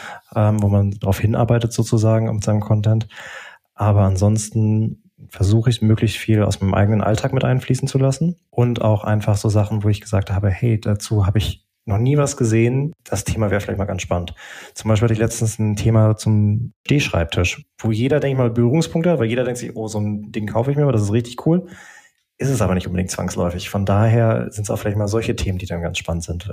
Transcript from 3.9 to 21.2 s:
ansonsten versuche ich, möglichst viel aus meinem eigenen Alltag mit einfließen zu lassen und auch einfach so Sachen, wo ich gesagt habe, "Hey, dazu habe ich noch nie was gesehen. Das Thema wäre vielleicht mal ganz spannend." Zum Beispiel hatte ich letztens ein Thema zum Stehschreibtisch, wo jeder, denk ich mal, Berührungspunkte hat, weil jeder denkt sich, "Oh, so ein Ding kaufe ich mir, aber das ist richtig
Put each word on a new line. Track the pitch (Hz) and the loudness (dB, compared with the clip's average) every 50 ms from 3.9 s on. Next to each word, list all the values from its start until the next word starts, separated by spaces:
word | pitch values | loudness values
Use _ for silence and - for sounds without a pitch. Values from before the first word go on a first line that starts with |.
| 101 104 98 | 4 4 4
ansonsten | 98 95 90 101 104 110 110 - - - 113 107 107 110 107 110 117 - - _ _ _ _ - - | 4 4 4 4 2 2 2 -2 -2 0 0 2 2 2 2 0 -2 -4 -8 _ _ _ _ -20 -20
versuche | - - 95 98 110 113 110 127 | -4 0 2 4 4 4 4 2
ich, | 117 - | 2 2
möglichst | 110 110 110 - 120 107 - - | 4 2 4 4 2 0 -2 -2
viel | - - 110 104 101 | -2 0 2 2 2
aus | 98 101 - | 2 0 0
meinem | 98 95 95 | 0 0 2
eigenen | 98 101 104 110 104 | 4 4 4 2 2
Alltag | 101 - 110 - - 131 135 | 2 0 0 0 0 -2 0
mit | 131 123 | 0 0
einfließen | 123 127 127 - - 131 131 139 135 | 2 0 0 0 0 -2 -2 0 -2
zu | - | 0
lassen | 135 135 135 135 - 160 175 175 - _ _ | 2 2 2 0 0 -2 -2 -2 -4 _ _
und | _ - 120 120 117 113 - | _ 0 2 2 2 0 2
auch | 110 107 101 - | 2 2 2 2
einfach | 107 107 107 - 107 104 101 | 0 0 0 2 0 0 0
so | - 110 | 0 2
Sachen, | 101 110 107 101 110 104 101 | 2 2 2 0 -2 0 0
wo | 107 | 0
ich | 104 - - | 0 -2 -2
gesagt | - - 98 98 - | -2 -2 -2 0 0
habe, | 98 95 104 101 | -2 0 0 0
"Hey, | 92 - 123 117 113 101 | 0 0 0 0 0 0
dazu | - 107 104 101 - - 110 104 95 | 0 -2 -2 -2 -2 -2 0 2 2
habe | 92 - 95 | 2 2 0
ich | - - - - _ _ _ _ _ | 0 -2 -6 -8 _ _ _ _ _
noch | - 101 | -4 -2
nie | 104 120 135 147 147 | 0 2 2 2 0
was | 143 139 - | 0 -2 -2
gesehen. | - 123 113 110 113 117 120 127 135 139 156 - - _ | -2 0 0 2 2 2 2 0 -2 -4 -4 -8 -12 _
Das | - 98 98 - | -8 -8 -6 -4
Thema | - - 110 107 101 | -4 -4 -2 -2 -2
wäre | 101 101 - | -2 -4 -4
vielleicht | - 101 101 | -4 -4 -4
mal | 95 | -4
ganz | 98 98 92 - | -4 -6 -8 -6
spannend." | - 90 90 87 85 - - - - - - - - - | -4 -4 -4 -4 -8 -12 -16 -20 -20 -20 -20 -20 -18 -18
Zum | - - 110 | -8 -2 0
Beispiel | 110 101 120 | 2 2 2
hatte | 113 113 | 2 2
ich | 107 | 0
letztens | 117 113 - - 117 110 - - | 0 -2 -2 -2 -4 -4 -2 -2
ein | 107 107 104 | -2 -2 -2
Thema | - - 113 113 110 110 107 107 | 0 0 2 4 4 4 4 2
zum | - - 110 107 107 104 104 104 110 120 - - _ _ | 0 0 2 2 4 4 2 2 0 -2 -6 -10 _ _
Stehschreibtisch, | - 139 147 135 - - 92 85 - - 104 90 90 - - - _ _ - | 0 0 2 2 0 0 -2 -2 -2 0 0 0 0 -2 -6 -14 _ _ -6
wo | - 113 110 | -4 -2 -2
jeder, | 107 123 135 151 143 | 0 0 0 0 0
denk | - 143 131 | 0 0 0
ich | 131 | 0
mal, | 123 117 | 0 0
Berührungspunkte | 117 123 120 120 131 165 160 - - 165 165 180 | 2 2 2 2 2 2 0 0 -2 -2 0 0
hat, | 170 135 | 0 2
weil | 117 110 | 0 0
jeder | 120 127 123 | 0 -2 -2
denkt | 127 120 120 | -2 -4 -6
sich, | 117 - - | -8 -10 -8
"Oh, | 110 110 107 | -8 -8 -6
so | 107 104 | -4 -4
ein | 104 104 104 104 104 - - | -4 -2 -4 -6 -8 -10 -8
Ding | 113 107 | -8 -8
kaufe | 104 104 110 120 139 | -4 -2 -2 0 0
ich | 143 | 0
mir, | 147 147 | 2 2
aber | 139 120 | 2 2
das | 107 104 | 2 2
ist | 98 104 | 2 0
richtig | 120 | 0